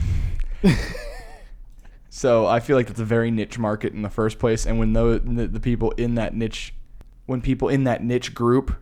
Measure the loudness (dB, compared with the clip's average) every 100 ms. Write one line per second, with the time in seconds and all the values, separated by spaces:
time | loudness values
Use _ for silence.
0 | 0 0 0 -2 -4 2 2 4 0 -8
1 | -10 -12 -14 -18 -20 -20 -20 -20 -20 -20
2 | -20 -2 2 4 4 2 2 2 2 -2
3 | 0 2 2 0 -2 -2 -2 -2 -4 -4
4 | -4 -2 -2 0 0 2 2 2 4 4
5 | 4 2 0 0 -2 -2 -2 0 0 0
6 | 0 0 -2 -2 -4 -6 -12 -14 -14 -18
7 | -20 -16 -6 -4 0 0 2 2 2 0
8 | 0 -2 -2 0 4 4 2 -4